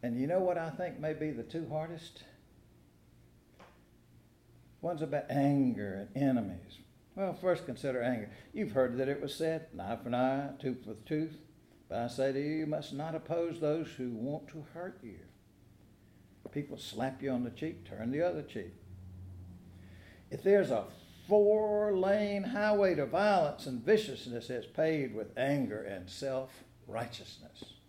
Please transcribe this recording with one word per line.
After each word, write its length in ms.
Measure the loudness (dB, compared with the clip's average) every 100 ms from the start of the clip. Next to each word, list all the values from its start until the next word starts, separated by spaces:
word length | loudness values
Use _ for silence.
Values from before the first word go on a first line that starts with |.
And 160 | -2 -2
you 80 | 2
know 100 | 2
what 180 | 2 0
I 140 | -2
think 300 | -4 -6 -4
may 140 | -4
be 180 | -2 -4
the 100 | -4
two 240 | -6 -6 -4
hardest? 540 | -4 -4 -8 -14 -18 -20 -20 -20 -20 -20 -20 -20 _ -20 -20 -20 -20 _ -20 -20 -20 _ -20 _ -20 _ _ _ -20 -20 -8
One's 220 | -4 -2
about 260 | -2 -2 0
anger 800 | 4 6 6 4 4 -2 -4 -6
and 80 | 2
enemies. 560 | 4 4 0 -6 -12 -20 -20 -20 -16 -4
Well, 160 | -2
first 340 | 0 2 2 0
consider 340 | -4 -2 0
anger. 260 | 2 0 -4 -12 -12
You've 180 | -4 0
heard 280 | 4 4 4
that 100 | 0
it 120 | 0
was 140 | -4
said, 320 | -2 0 0 -4
"An 80 | -8
eye 160 | -6 -4
for 100 | 0
an 80 |
eye, 360 | 2 4 2 -2 -4
tooth 240 | -4 -4
for 60 | -8
the 100 | -12 -2
tooth." 320 | -2 -2 -6 -18 -20 -20 -20 -8
But 100 | -4
I 80 | -4
say 260 | 0 0
to 60 | 2
you, 160 | -2
you 120 | -2 -2
must 260 | -2 -4
not 240 | -6 -4 -6
oppose 420 | -2 -2 -2 0
those 320 | 0 0 -2
who 200 | -4 -4
want 360 | -2 -4 -4 -8
to 140 | -14 -12
hurt 260 | -10 -10 -10
you. 160 | -16 -16 -18 -20 _ -20 -20 -20 -20 -20 -20 -20 -20 -18 -10
People 260 | -8 -6 -10
slap 440 | -10 -4 -4 -4
you 80 | -2
on 140 | -2
the 60 | -2
cheek, 340 | -4 -8 -8
turn 260 | -12 -8 -4
the 120 | 0
other 200 | 0 0
cheek. 300 | -6 -8 -8 -12 -18 -16 -16 -14 -14 -14 -16 -16 -18 -20 -20 -20 -20 -20 -10
If 100 | 0
there's 300 | 6 6 6
a 140 | 2 0 -10 -20 -20 4
four-lane 1120 | 6 8 6 4 2 2 2 4 4 2 -2
highway 540 | -2 0 4 6 6 4
to 100 | 2
violence 600 | 4 6 6 4 0 -6
and 180 | -4
viciousness, 680 | 4 4 4 -8 -6 -8 -4
it's 160 | -6 -6
paved 480 | 0 2 2 0
with 240 | -4 -6 -2
anger 460 | 2 2 0 -2
and 260 | -6 -8 -10
self-righteousness. 1600 | -8 -4 -4 -4 -12 -20 -20 -8 -6 -6 -10 -14 -18 -20 -18 -20 -20